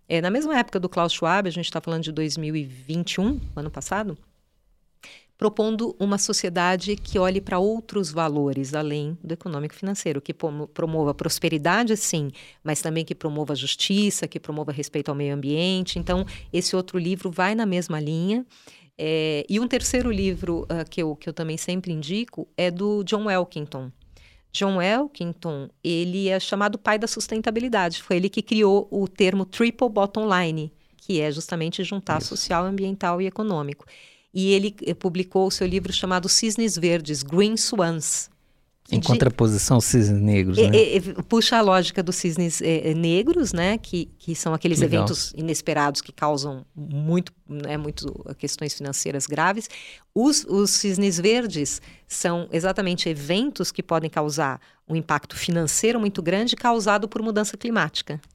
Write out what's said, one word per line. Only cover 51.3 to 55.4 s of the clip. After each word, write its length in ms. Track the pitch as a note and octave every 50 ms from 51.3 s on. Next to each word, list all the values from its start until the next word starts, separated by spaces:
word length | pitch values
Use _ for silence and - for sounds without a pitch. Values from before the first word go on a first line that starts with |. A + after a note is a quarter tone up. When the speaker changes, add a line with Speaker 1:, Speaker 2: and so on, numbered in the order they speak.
| A3+ B3 A#3+ A3 E3 D#3 C#3+ - - - - - - - _ -
Speaker 1:
são 420 | - - - F3+ E3+ F3 F3 -
exatamente 560 | - E3 D#3+ F#3 F#3+ - G3+ F#3 F3 E3+ - F3
eventos 640 | D#3+ D3 C#3+ C#3+ E3+ G3 B3 D4 C#4+ - F3+ -
que 100 | - -
podem 280 | F3+ - E3+ D#3+ D#3+ D#3
causar 500 | - E3 D3+ D3+ C#3+ D3 D#3 C3+ B2+ C3 _ - _ _ _
um 100 | - D#3+
impacto 420 | E3 D#3 - D#3 C#3+ - - -
financeiro 600 | -